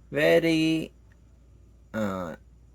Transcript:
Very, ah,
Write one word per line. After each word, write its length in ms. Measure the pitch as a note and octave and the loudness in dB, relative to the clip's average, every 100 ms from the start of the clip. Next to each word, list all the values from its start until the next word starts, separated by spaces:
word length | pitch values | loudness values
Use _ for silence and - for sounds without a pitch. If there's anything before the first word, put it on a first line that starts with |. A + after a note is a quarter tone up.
| - | -10
Very, 800 | C#3 D#3+ E3+ E3 D#3+ D#3+ D#3+ - - - - - - - - - - - | 0 2 4 4 2 2 0 -4 -14 -20 -20 -20 -20 -20 -20 -20 -20 -12
ah, 400 | A2 G#2+ F#2+ F2 D2 - - - | -6 -4 -6 -8 -12 -20 -20 -20